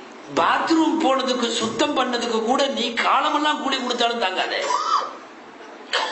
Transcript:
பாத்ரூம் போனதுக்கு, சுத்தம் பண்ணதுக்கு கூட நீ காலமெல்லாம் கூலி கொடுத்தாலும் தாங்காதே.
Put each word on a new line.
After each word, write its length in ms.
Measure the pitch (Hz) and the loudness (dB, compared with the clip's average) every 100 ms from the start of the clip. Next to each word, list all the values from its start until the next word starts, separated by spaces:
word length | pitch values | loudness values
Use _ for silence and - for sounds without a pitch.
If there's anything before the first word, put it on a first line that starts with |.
| - - - 143 | -18 -18 -6 0
பாத்ரூம் 640 | 175 269 - 320 311 - | 2 2 4 4 4 2
போனதுக்கு, 500 | 262 262 247 247 233 | 2 2 2 0 0
சுத்தம் 480 | - 220 - 302 269 | -2 -2 0 0 2
பண்ணதுக்கு 440 | 247 240 233 220 | 0 0 0 0
கூட 260 | 226 277 269 | 2 2 2
நீ 260 | 226 240 | 0 -2
காலமெல்லாம் 720 | - 180 233 294 294 302 294 | 0 2 4 2 2 0 0
கூலி 140 | 269 269 | -2 -2
கொடுத்தாலும் 440 | 247 233 233 226 | -2 0 0 0
தாங்காதே. 420 | 185 180 127 101 - - - - - - - - - - - - - - - | -2 0 -2 -2 0 0 2 0 0 -8 -16 -20 -20 -18 -18 -18 -6 -4 -2